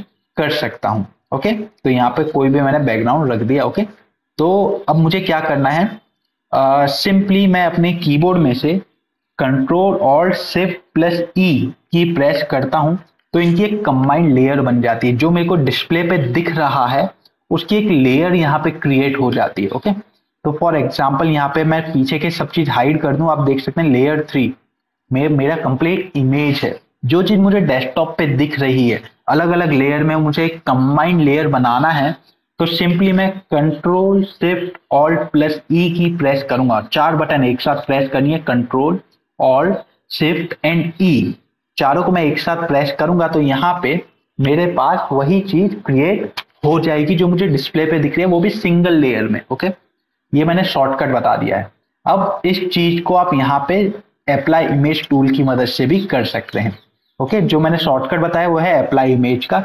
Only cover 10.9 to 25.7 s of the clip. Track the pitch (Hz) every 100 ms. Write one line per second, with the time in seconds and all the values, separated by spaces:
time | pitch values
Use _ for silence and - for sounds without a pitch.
10.9 | - 170 170 170 - 185 131 110 - _
11.9 | 170 170 170 143 143 - 139 131 160 151
12.9 | 180 - _ _ 170 175 175 208 208 208
13.9 | 131 135 147 170 127 131 139 127 120 120
14.9 | 113 123 120 156 175 170 180 131 123 -
15.9 | 165 175 175 127 127 170 160 143 139 120
16.9 | 135 185 - _ _ _ 165 - 214 208
17.9 | 160 131 131 175 180 156 151 160 160 147
18.9 | 135 139 135 127 123 113 - 98 - 208
19.9 | 196 - _ _ _ 156 151 170 160 131
20.9 | - 139 139 165 151 139 160 156 160 160
21.9 | 151 135 160 170 165 147 - 151 120 127
22.9 | 156 147 139 165 151 139 135 139 151 165
23.9 | 123 139 151 151 143 117 - _ _ _
24.9 | _ _ 127 151 147 135 160 147